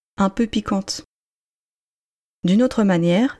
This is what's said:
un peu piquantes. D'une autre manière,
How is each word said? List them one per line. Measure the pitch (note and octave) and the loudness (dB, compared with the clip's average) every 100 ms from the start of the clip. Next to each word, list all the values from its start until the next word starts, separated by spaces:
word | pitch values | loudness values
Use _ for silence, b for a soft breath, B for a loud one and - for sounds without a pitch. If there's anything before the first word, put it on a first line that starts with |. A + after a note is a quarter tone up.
| _ - | _ -4
un | G3 | -2
peu | - A3+ | 0 -2
piquantes. | A3 - G3 - - - _ _ _ _ _ _ _ _ _ _ _ _ _ F3 | -2 -4 -4 -4 -12 -12 _ _ _ _ _ _ _ _ _ _ _ _ _ 0
D'une | G3+ | 2
autre | B3+ A#3+ | 2 2
manière, | G#3 F3 E3+ F3+ C4 | 2 2 2 2 0